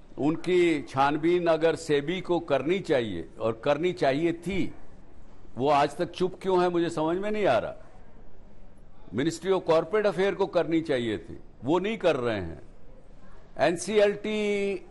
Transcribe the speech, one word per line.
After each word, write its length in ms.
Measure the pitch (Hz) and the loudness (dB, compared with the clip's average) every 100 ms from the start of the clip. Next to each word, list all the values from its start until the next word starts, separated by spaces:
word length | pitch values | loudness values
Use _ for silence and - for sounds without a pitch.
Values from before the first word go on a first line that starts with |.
| - - | -12 -2
उनकी 640 | 139 160 170 180 175 151 | 0 0 2 4 4 2
छानबीन 640 | - 135 139 151 165 180 170 | -2 2 2 4 2 2 4
अगर 300 | 160 165 151 | 4 4 2
सेबी 440 | - 147 147 185 | 2 2 2 -4
को 200 | - 170 | 0 -2
करनी 380 | 170 139 135 190 | 2 0 2 0
चाहिए 500 | 156 139 113 85 - - | 2 2 2 -4 -8 -4
और 200 | 113 117 | -2 0
करनी 280 | 143 147 180 | 0 2 0
चाहिए 400 | 175 143 139 165 | 2 2 2 0
थी, 420 | 165 175 190 - - - - - - - - - | -2 -2 0 0 -2 -8 -10 -14 -12 -12 -12 -10
वो 160 | 110 139 | -2 4
आज 260 | 143 147 165 | 4 4 0
तक 140 | 175 | -4
चुप 280 | - 175 - | 0 -2 -2
क्यों 200 | 190 185 | 0 4
है 60 | 180 | 4
मुझे 220 | 175 170 | 2 0
समझ 260 | - 156 175 | 0 0 0
में 140 | 208 | 0
नहीं 160 | - 180 | 2 4
आ 120 | 113 | 4
रहा। 160 | 82 - - - - - - - - - - - - - - | 2 -6 -14 -16 -16 -14 -12 -12 -12 -14 -12 -14 -14 -14 -8
Ministry 340 | 110 156 160 185 | -2 -2 -2 0
of 140 | 190 - | 0 4
Corporate 360 | 160 170 214 208 | 2 4 2 2
Affair 280 | 175 196 | 2 0
को 120 | 185 196 | 2 0
करनी 340 | 175 156 165 | 2 2 0
चाहिए 380 | 156 131 117 98 | 2 0 0 -2
थी, 220 | - 82 - - | -4 -14 -14 -8
वो 140 | 113 180 | 0 0
नहीं 200 | 196 226 | 0 0
कर 180 | 175 143 | 2 2
रहे 240 | 120 104 | 0 -2
हैं। 220 | 85 78 - - - - - - - - - - | -4 -8 -14 -14 -14 -14 -16 -14 -12 -12 -12 0
एनसीएलटी 1300 | 165 175 190 214 208 202 214 214 208 202 196 190 - | 2 2 2 4 4 2 -2 0 0 2 0 -2 -4